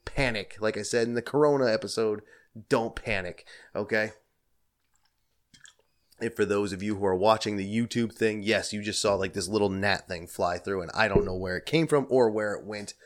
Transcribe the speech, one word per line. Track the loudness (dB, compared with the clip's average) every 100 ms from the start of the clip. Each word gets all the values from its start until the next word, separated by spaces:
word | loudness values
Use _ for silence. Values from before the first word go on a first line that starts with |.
| -8
panic. | -2 -2 -2 -6 -4
Like | -2 -2
I |
said | 0 0 0
in | -2
the |
Corona | -2 2 4 4 4
episode, | 2 -2 0 0 -2 -8 -20 _ -14 0
don't | 0 0 -6
panic. | -4 -4 -4 -10 -18 -20 -10 -6
Okay? | -2 0 -2 -6 _ _ _ _ _ _ _ _ _ _ _ _ _ -20 -20 _ _ _ _ -6
And | -4
for | 0 2
those | 2 0
of | -2
you | -4 0
who | 2
are | 4
watching | 4 4 2 -2
the | -2
YouTube | -2 -2 0 -2
thing, | 0 0 0
yes, | 0 0 0
you | -6
just | -4 0
saw, | 2 2
like, | 0
this | -4 -2
little | 2 2
gnat | 2 0 0 -4
thing | -10 -8
fly | -2 -2 0
through, | -4 -4
and | -2
I | 0 2
don't | 2 0
know | -4
where | -4 -6
it | -2
came | 0 2
from | 2 4
or | 4 4
where | 2 -2
it | -4 -8
went. | -10 -10 -16